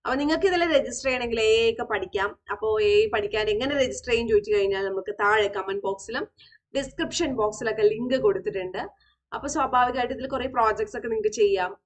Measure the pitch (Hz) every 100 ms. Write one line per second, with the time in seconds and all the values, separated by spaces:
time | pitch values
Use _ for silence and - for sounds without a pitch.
0 | 220 262 294 320 370 359 339 285 233 240
1 | 269 254 240 233 220 220 226 226 240 208
2 | 185 202 202 - - 208 220 214 208 208
3 | 214 214 208 214 214 214 269 294 254 -
4 | - 233 226 214 214 208 196 196 196 190
5 | 196 202 208 214 196 202 190 196 196 196
6 | - 240 - _ - _ _ 269 269 -
7 | 330 - 302 165 214 214 233 214 214 220
8 | 247 262 214 190 208 196 185 196 202 _
9 | _ _ - - 285 302 254 247 247 -
10 | 240 262 262 262 262 254 220 214 214 233
11 | 233 220 208 226 208 190 180 -